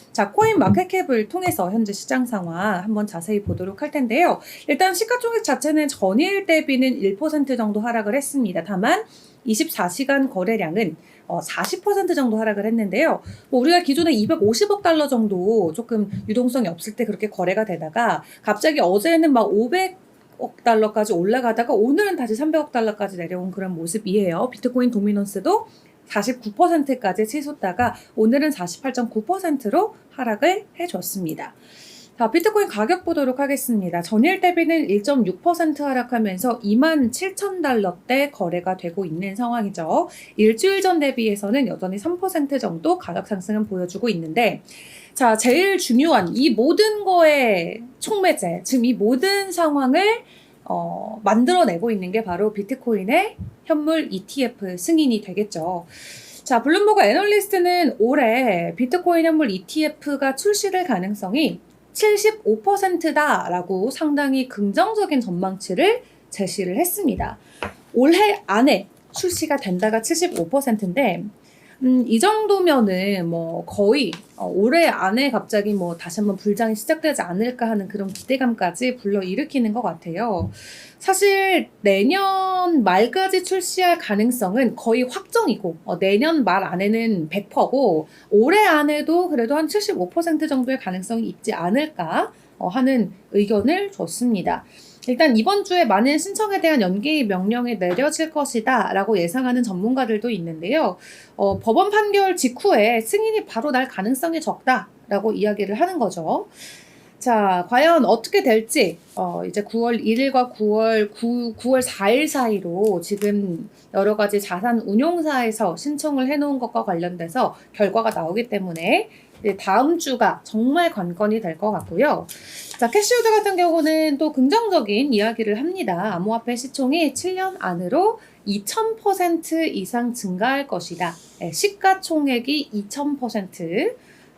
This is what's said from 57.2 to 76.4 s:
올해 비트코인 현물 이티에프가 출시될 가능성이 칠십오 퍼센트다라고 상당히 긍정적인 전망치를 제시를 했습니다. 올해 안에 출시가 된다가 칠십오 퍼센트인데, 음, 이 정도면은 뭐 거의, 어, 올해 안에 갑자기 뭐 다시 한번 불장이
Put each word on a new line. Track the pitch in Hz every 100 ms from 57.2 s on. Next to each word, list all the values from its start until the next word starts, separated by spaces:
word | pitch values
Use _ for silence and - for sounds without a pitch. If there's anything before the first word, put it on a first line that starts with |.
| 415 415 392 381 349 359 320 -
올해 | 226 294 233 233 254 180 170
비트코인 | 170 247 359 359 339 330
현물 | 311 277
이티에프가 | 185 - 311 302 294 - 277 269
출시될 | 269 403 415 392 370 359
가능성이 | 196 185 208 185 240 302 175 - _ _
칠십오 | - 427 415 427 427 - 220
퍼센트다라고 | 381 392 381 349 320 285 302 208 180 175 175 185 214
상당히 | 254 311 285 285 262 254
긍정적인 | - 202 202 392 427 381 285
전망치를 | 226 175 190 190 - 185 285 494 - _ _
제시를 | - 190 190 180 196
했습니다. | 359 - 349 92 - - - - - - -
올해 | 226 269 339 415 415 -
안에 | 196 269 202 - _ _
출시가 | - 370 349 311 285
된다가 | 208 180 214 220
칠십오 | 220 330 349 - 165
퍼센트인데, | 277 269 214 190 185 254 175 202 - _ _ - -
음, | 254 254 240
이 | 226
정도면은 | 370 427 427 392 359 277 208 185 190 196 170
뭐 | 165 165 170 170
거의, | - 202 277 220 - - -
어, | 185
올해 | 180 208 330 320
안에 | 214 190 220 277
갑자기 | 226 - 208 202
뭐 | 202 175
다시 | 170 170 170
한번 | 208
불장이 | 185